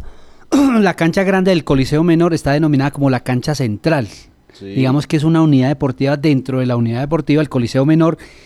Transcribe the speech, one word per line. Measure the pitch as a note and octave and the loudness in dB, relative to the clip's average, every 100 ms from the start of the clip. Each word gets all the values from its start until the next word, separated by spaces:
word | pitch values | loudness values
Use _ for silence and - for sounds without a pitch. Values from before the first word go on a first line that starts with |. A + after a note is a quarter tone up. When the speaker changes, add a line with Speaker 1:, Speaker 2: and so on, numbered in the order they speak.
| - - - - - | -10 -16 -20 -20 -2
Speaker 1:
<clears throat> | |
la | C4+ C#4 A#3 G3 E3 | 0 2 2 0 0
cancha | E3 F#3 | -2 0
grande | F#3 F#3+ F#3 | 0 0 2
del | F3+ | 0
Coliseo | - C#3 C3 D3 | 0 0 0 0
Menor | E3+ E3 E3+ | 2 2 2
está | D#3+ C#3+ | 0 -2
denominada | C#3+ D#3+ C#3 C#3 | 0 2 0 0
como | C#3+ C#3 | -2 -2
la | B2 | -2
cancha | - B2+ C#3 C#3+ | -2 -4 -2 -4
central. | B2+ G2+ E3 D#3 G#2 - - _ _ | -4 -2 0 0 -2 -10 -20 _ _
Speaker 2:
Sí. | - G2 | -20 -8
Speaker 1:
Digamos | G2 C3 C#3 - | -2 0 0 0
que | D#3+ | 0
es | |
una | D#3 D#3+ | 2 2
unidad | D#3+ C3+ B2+ | 4 4 2
deportiva | D3 C#3 B2 C3+ C#3+ | 0 -4 -2 -2 0
dentro | D#3 C#3 B2+ C3 | 0 0 -2 -4
de | B2+ | -2
la | A#2+ | 0
unidad | A#2 A#2+ | -2 -2
deportiva | C#3+ D#3+ - D3 | -4 -4 0 0
del | D3+ | 0
Coliseo | C3 A#2 C3 C#3 | -2 -2 0 2
Menor, | D#3+ D#3+ D#3+ - - | 2 2 -2 -10 -20